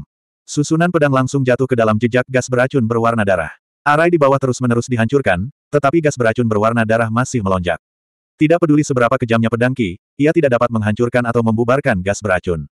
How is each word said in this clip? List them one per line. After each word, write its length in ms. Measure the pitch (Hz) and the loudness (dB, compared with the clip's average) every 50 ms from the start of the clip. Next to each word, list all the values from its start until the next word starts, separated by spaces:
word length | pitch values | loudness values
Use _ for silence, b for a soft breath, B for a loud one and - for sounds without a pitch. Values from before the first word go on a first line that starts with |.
| 71 - _ _ _ _ _ _ _ | -8 -14 _ _ _ _ _ _ _
Susunan 460 | - - 151 147 - 160 160 170 180 | -8 -4 -4 -2 0 0 0 0 2
pedang 240 | 175 165 147 143 131 | 2 2 2 4 2
langsung 260 | 131 131 131 - 139 | 2 0 0 0 0
jatuh 240 | 131 123 120 123 131 | 2 2 2 0 0
ke 80 | - 131 | 0 0
dalam 240 | 117 113 107 107 | 2 2 2 2
jejak 300 | 107 123 117 127 123 123 - | 0 0 0 0 0 0 0
gas 220 | 131 127 - - | -2 -4 -2 0
beracun 340 | 123 120 127 127 - 139 113 | 0 0 0 0 0 -2 0
berwarna 400 | 110 120 113 113 117 117 117 101 | 0 0 0 0 0 0 0 0
darah. 300 | 101 95 87 78 76 - - _ _ _ _ | 0 0 0 -2 -6 -12 -18 _ _ _ _
Arai 320 | _ 147 147 151 165 175 175 | _ 0 2 2 2 2 2
di 80 | 156 | 4
bawah 160 | 143 135 139 | 4 4 4
terus-menerus 480 | 135 139 131 123 - 127 120 117 117 - | 2 0 -2 -2 -2 -2 0 0 0 0
dihancurkan, 640 | - 123 113 113 113 139 139 131 101 90 87 101 143 - _ _ _ - | -2 -2 -2 0 0 0 0 0 0 -2 -2 -4 -8 -12 _ _ _ -2
tetapi 300 | 147 139 139 165 170 151 | 0 0 2 0 2 0
gas 100 | 143 - | 0 0
beracun 320 | 123 117 110 107 123 120 | 0 0 0 0 0 0
berwarna 400 | 110 110 101 107 113 117 120 113 | 0 0 2 0 2 0 0 0
darah 240 | 107 113 117 117 110 | 0 0 0 0 -2
masih 320 | 110 117 127 - - 120 | -2 -2 -2 -2 -4 -4
melonjak. 400 | 95 95 95 92 87 87 80 - _ _ _ _ _ _ _ _ _ _ _ | -2 -2 -2 -2 -2 -4 -6 -6 _ _ _ _ _ _ _ _ _ _ _
Tidak 200 | _ 156 151 170 | _ 2 2 2
peduli 240 | 175 175 151 147 151 | 2 2 2 2 0
seberapa 320 | 147 - 139 123 120 117 131 127 | 0 -2 0 0 0 0 0 -2
kejamnya 320 | 127 113 117 113 113 110 117 | 0 0 0 0 0 0 0
pedang 160 | 113 120 127 131 | 0 0 -2 0
Qi, 240 | - 110 90 90 - _ _ _ | -2 -4 -4 -6 -10 _ _ _
ia 160 | - 143 151 165 | 0 0 0 2
tidak 240 | 170 151 135 120 | 2 0 2 2
dapat 160 | 117 120 117 117 | 0 0 -2 -2
menghancurkan 480 | 110 104 107 104 - 120 120 - 123 120 117 | -2 -2 -2 -2 -2 -2 -2 0 -2 -2 0
atau 160 | 113 120 113 | -2 0 0
membubarkan 560 | 113 110 117 120 117 131 143 143 139 110 90 | 0 0 0 0 0 0 0 0 -2 -2 -2
gas 240 | 92 98 101 - 104 | -2 -4 -4 -4 -2
beracun. 400 | 104 92 90 - 92 85 78 71 - _ | -2 -2 -2 -2 -4 -6 -6 -8 -12 _